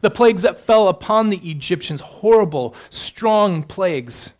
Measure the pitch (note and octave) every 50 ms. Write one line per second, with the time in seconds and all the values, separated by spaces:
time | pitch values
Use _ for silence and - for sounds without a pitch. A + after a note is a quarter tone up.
0 | - G#3 - - A#3+ A#3 A3+ F3 F3+ B3 - - - - A3+ A3 G#3+ F#3+ F3+ -
1 | - - G#3+ A3 A3 G#3+ G3+ F3+ - E3+ D#3+ D3 C3+ - F3 - - - D#3+ C#3
2 | - - - - - G#3+ A3+ A3 G#3 E3+ D3+ C#3+ B2 A2+ - - - - - -
3 | - - - - A3+ A3 G#3+ G#3+ G#3 G3+ F3+ D#3+ D3+ D3+ - - F#3+ F3+ E3 C3+
4 | A#2+ A#2+ A#2+ - - - _ _